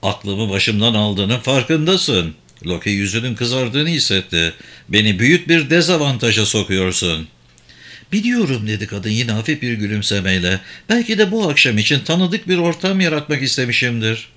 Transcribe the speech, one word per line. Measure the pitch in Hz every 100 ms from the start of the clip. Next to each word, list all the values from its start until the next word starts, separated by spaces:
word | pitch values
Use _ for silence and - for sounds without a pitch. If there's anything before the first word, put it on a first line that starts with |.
"Aklımı | 101 101 101 98 110
başımdan | 98 104 107 113
aldığının | 110 107 98 98 123
farkındasın." | 131 135 120 160 156 190 - 107 82 78 - - 82
Loki | 87 104
yüzünün | 101 98 110 123
kızardığını | 117 120 127 123 131 156
hissetti. | 160 - 98 92 82 85 - - - -
"Beni | 104 107 92
büyük | 120 170 175
bir | 165 139
dezavantaja | 165 160 175 143 127 120 110 104
sokuyorsun." | 110 95 95 92 90 87 80 80 _ _ - _ - - - -
"Biliyorum," | 202 226 247 185 127 107
dedi | 107 107
kadın | 101 98
yine | 107 120
hafif | 107 113 151
bir | 123
gülümsemeyle. | 117 101 107 104 101 95 92 87 95 - - -
"Belki | 233 226 214
de | 208
bu | 220 196
akşam | 143 - 107
için | 107 143
tanıdık | - 170 185 185 -
bir | 180
ortam | 170 165 185 190
yaratmak | 175 156 147 147
istemişimdir." | 131 - 127 120 123 117 110 113 -